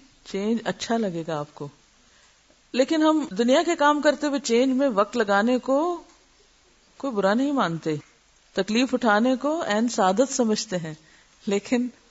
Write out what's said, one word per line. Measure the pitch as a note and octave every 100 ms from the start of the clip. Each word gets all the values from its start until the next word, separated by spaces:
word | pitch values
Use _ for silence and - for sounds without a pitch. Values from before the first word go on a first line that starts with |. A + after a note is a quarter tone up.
| _ _ -
چینج | F#3+ G#3 A3+ -
اچھا | F#3 - A#3
لگے | G#3 E3+ E3
گا | D#3
آپ | D3
کو۔ | - D3 - _ _ _ _ _ _ _ _ _
لیکن | A#3 C4 D#4+
ہم | D#4 D#4 C4+ F#3
دنیا | A#3+ C#4
کے | E4+ E4+
کام | D4 D4
کرتے | D4+ C#4+ D4+
ہوئے | C#4
چینج | - A#3 C4+
میں | B3+ C#4+
وقت | G3 G#3 A#3+
لگانے | G#3 G3+ A3+ B3+
کو | B3 C4+ E4+ E4+ F#3 _ _ _ _ _ _ _ _ -
کوئی | C#4
برا | G#3 F#3+
نہیں | A3 C#4
مانتے، | C#4 F#3 E3 D#3+ D3+ - _ _ _ _
تکلیف | - F#3+ A3 C4
اٹھانے | B3+ A#3+ G#3 B3 B3+
کو | C4+ D#4+ -
عین | G#3 A#3+
سعادت | A#3 F#3+ G3 C4+
سمجھتے | - A3+ G#3+ - F3+
ہیں۔ | D#3+ D3+ _ _ _ _ -
لیکن | G3+ - A#3+ B3 - _